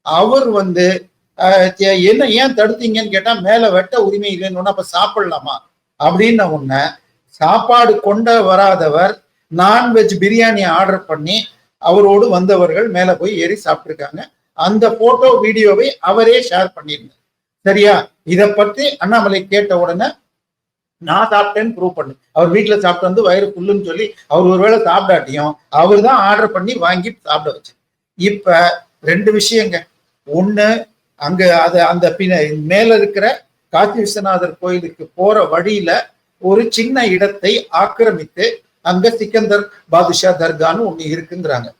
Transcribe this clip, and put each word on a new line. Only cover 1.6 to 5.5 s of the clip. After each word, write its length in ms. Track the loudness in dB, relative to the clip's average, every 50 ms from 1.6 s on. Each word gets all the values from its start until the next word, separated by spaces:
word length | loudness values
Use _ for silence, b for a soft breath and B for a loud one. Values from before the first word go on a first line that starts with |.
| 2 2 0 -2 0 0 0 2
"என்ன, 280 | 2 2 2 2 2 0
ஏன் 240 | 0 0 0 0 0
தடுத்தீங்கன்னு?" 560 | 0 0 0 -2 -4 -4 -4 -4 -4 -6 -4
கேட்டா, 240 | -4 -4 -2 -2 -4
"மேல 360 | -2 0 0 2 2 2 2
வெட்ட 340 | 0 0 -2 0 -2 0 0
உரிமை 340 | 0 -2 -4 -6 -6 -8
இல்லைன்னு." 240 | -6 -8 -8 -8 -4 -4
"அப்ப 200 | -4 -4 -4 -10
சாப்பிடலாமா?" 760 | -6 -2 -2 -2 -2 -2 -6 -6 -4 -6 -10 -10 -10